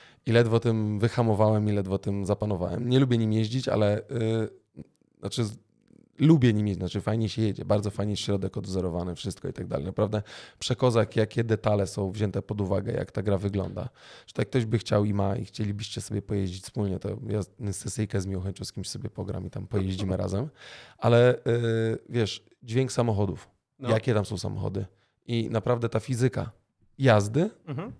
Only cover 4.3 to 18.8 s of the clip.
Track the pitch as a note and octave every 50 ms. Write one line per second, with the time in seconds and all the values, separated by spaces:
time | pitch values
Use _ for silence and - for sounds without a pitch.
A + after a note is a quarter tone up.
4.3 | A2+ A2+ A2 - - - _ _ _ - - _ _ _ _ _ _ _ - G2
5.3 | - - A#2 G#2 - - _ _ _ _ _ _ G1+ G1+ G1+ _ _ - - D3+
6.3 | E3 D#3 A#2+ B2 G#2+ G#2 G#2 G#2 G2 F2 F#2 F2+ - G#2 F#2+ - G#2+ A#2 A2+ G#2
7.3 | - - A2 G#2+ F#2+ - - F#2+ G2+ G#2 G2 G#2 - - G2+ G#2 G#2 G2 - -
8.3 | G2+ G2 F#2+ F#2 - - - G2 F#2 F#2+ F2+ F#2 E2+ F2 F2 F#2 F2 D#2+ - F#2+
9.3 | F2+ - - F#2 F#2 - - - - C#2 C#2+ F2+ F#2+ - G#2+ G2+ G#2+ G#2+ G2+ -
10.3 | - - - - - - - - - - - B2+ A2+ A2+ G#2+ - - - A2 G#2+
11.3 | - - A#2 A2+ A2 G#2 - A2 G#2 G2+ G2 F2 - - G2+ F#2+ F#2 G2+ G#2+ G2+
12.3 | F#2 - F#2+ - G#2+ G#2 G2+ F#2 G2 F#2+ G2 - - - G2 - - - G2 G#2+
13.3 | G2+ F#2 F#2+ G2+ G2 G2+ F#2 F#2 F#2+ G2 F#2+ - - _ - - - - - -
14.3 | - - A#2 - - C3+ A#2 A2 A2 A2 - - - G#2 G#2 G#2 G2+ G2+ G2+ G2
15.3 | G2 - G#2+ G#2+ - - A2 G2+ G#2 G#2 A2 - - - - - A2 G#2 G2 -
16.3 | G#2+ G2+ G2 F#2 F2+ F#2+ - - - B2+ G#2 G2 F#2+ - - G2+ G2+ G#2+ C3 A2
17.3 | G#2+ G#2+ F#2+ - _ - B2 G2+ F#2+ - - - - - A2 G#2 - G#2 F#2 F#2+
18.3 | F#2+ F#2 F2+ G2 F#2 - G#2+ - - -